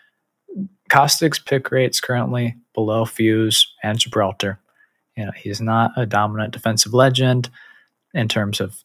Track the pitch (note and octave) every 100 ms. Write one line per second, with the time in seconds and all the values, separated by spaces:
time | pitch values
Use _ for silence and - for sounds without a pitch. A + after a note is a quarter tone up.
0 | _ _ _ _ - C#4 G3 _ - C#3+
1 | C#3+ - D#3+ D3+ - C#3 - C3 B2+ -
2 | - B2 B2 B2 A#2+ B2 _ - G#2+ A2
3 | A2+ - A2 A2 A2 - - - G#2+ A2+
4 | - A2 G2 F#2+ G2+ F#2+ _ _ _ _
5 | _ - G2+ - G#2 G2+ A2 A2+ A#2 -
6 | A2+ G#2 G#2+ G#2+ G#2+ - A2+ G#2+ G#2 B2
7 | C3 B2+ C3 B2+ A#2+ - - _ _ _
8 | _ D#3+ A2 A2+ G2+ G2+ F#2+ -